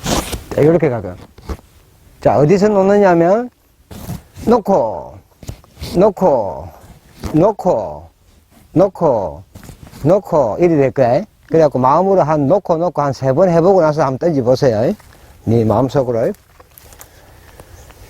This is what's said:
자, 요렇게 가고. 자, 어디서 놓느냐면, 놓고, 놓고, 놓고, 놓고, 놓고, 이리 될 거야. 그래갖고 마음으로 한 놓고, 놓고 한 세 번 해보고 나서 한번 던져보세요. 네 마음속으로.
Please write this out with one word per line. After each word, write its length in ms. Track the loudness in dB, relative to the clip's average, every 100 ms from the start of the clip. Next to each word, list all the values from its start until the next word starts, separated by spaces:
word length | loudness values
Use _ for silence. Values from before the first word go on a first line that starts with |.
| -6 -4 -4 -12 -6
자, 100 | 2
요렇게 240 | 2 2 0
가고. 240 | -4 -10 -16 -20 -20 -14 -14 _ _ _ _ _ _
자, 180 | 0 2
어디서 300 | 2 2 2
놓느냐면, 840 | 2 2 4 4 4 2 0 -2 _ _ _ _ -16 -12 -12 -14 -8 0
놓고, 720 | 0 2 0 0 -6 -12 -20 _ _ -20 -20 _ -16 -6 0
놓고, 720 | 0 2 0 0 -4 -10 -14 -20 -20 -20 _ -14 -4
놓고, 760 | 0 0 0 -2 -2 -4 -12 -18 _ _ _ _ _ _
놓고, 680 | 0 0 0 0 0 -4 -10 -20 -20 -20 -20 -20 -6
놓고, 520 | 0 0 0 -2 0 0
이리 160 | 0 2
될 140 | 0
거야. 320 | 0 0 0 -4 _ _
그래갖고 300 | 2 2 2
마음으로 440 | 2 2 2 2
한 240 | 2 0 0
놓고, 300 | 0 0 -2
놓고 260 | -2 -4
한 100 | -4
세 200 | -2 -2
번 160 | 2 2
해보고 320 | 4 4 4
나서 220 | 2 0
한번 160 | -2 -2
던져보세요. 760 | -2 0 0 2 2 0 -2 -4 -14 -20 -20 -10
네 200 | 0 0
마음속으로. 680 | 2 0 0 -2 -2 -2 -4 -6 _ _ -20 -20 -20 -20 -20 -20 -20 -20 -20 -20 -20 -20 -20 -20